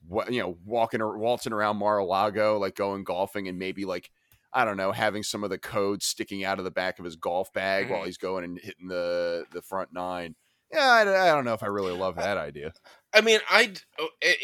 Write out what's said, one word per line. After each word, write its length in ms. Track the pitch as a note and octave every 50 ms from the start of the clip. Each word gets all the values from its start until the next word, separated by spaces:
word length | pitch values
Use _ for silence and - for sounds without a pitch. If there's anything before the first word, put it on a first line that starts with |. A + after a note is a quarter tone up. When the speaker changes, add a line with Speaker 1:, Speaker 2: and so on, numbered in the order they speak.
| D2 D#2
Speaker 1:
wa-, 180 | F2+ A2 G2 A2
you 120 | B2 B2
know, 180 | F#2 F2+ E2+ E2+ F2
walking 360 | G2+ A#2 A#2 A2+ A2 - A2
or 160 | A2 G#2+ G2
waltzing 360 | G#2 A2 A#2+ B2 A2+ - B2
around 240 | A2+ G#2 G#2+ G#2 G#2+
Mar-a-Lago, 840 | G2+ G2+ G#2 G#2+ G2+ G2 F2 F#2+ F#2+ G#2 G#2+ F#2+ G#2+ G#2+ G#2+ G#2+ G#2
like, 160 | G2 F#2+ -
going 300 | - G2 G2+ G2 G2 F#2
golfing 420 | F#2 F2 F2+ G2 G2 - G#2 G2
and 100 | F#2 F2+ F2+
maybe, 240 | F#2+ F#2+ F#2 F#2+ G2
like, 260 | F#2 F2+ F2+ - - _ _ _ _ _ _ _ _
I 120 | - B2+ A#2+
don't 120 | G#2+ G2+
know, 140 | G2 F#2+ F#2+
having 300 | G2+ A2+ A2+ G#2+ F#2+ G#2+ G2+
some 180 | - - G#2 G#2
of 60 | G2
the 80 | F#2+ F2+
codes 480 | - - - G#2+ G2 G2 G2+ F#2 -
sticking 380 | - - - G#2 - G2+ G2 G2
out 140 | F#2+ G2 G2
of 60 | F#2
the 60 | F#2
back 280 | E2 F#2+ F#2 F#2 - -
of 40 | F2
his 120 | F2 D#2+
golf 360 | E2 - F2 E2+ F#2 G2 -
bag 380 | - G2 F#2+ G2 G2 G2 G2 -
while 80 | F#2+ E2+
Speaker 2:
Mm-hmm. 60 | E2
Speaker 1:
he's 120 | F2+ F2+ -
going 260 | - F#2 F#2+ F#2 F2
and 140 | F2 F2 F2
hitting 260 | - G2+ - - F2+ F#2
the, 580 | F2+ F2 F2 F2 F2 F2 F2 E2+ E2+ E2+ - -
the 100 | - F2
front 300 | - - F#2+ F#2+ F#2 -
nine. 440 | E2 F2+ F2+ F2+ F2+ F2 E2+ E2 D#2+ - _ _ _ _ _ _
Yeah, 80 | - D#4
I, 200 | C#4 B3+ A#3+ A3+ G#3+ G3 F#3+ F#3+ F#3 F3
I 20 | D3+
don't 100 | C#3+ B2+
know 100 | A#2+ A2+
if 80 | G#2 G#2+
I 20 |
really 260 | G#2 G2+ G2+ F#2+ F#2
love 220 | F2+ F2 F#2+ F#2+ F2
that 200 | F2 F2 G2 G2+
idea. 360 | F2 D2+ D2 D2 D2 C#2+ D#2+ - _ _ - - _ _ _
Speaker 2:
I 80 | - G#3+
mean, 200 | G#3+ A3+ A3 G#3 - -
I'd, 300 | F#3 G#3+ B3 G#3 F#3 - - _ _ C#3+
oh, 100 | D#3+ D#3+ - _
i-, 140 | - F3+ E3+ -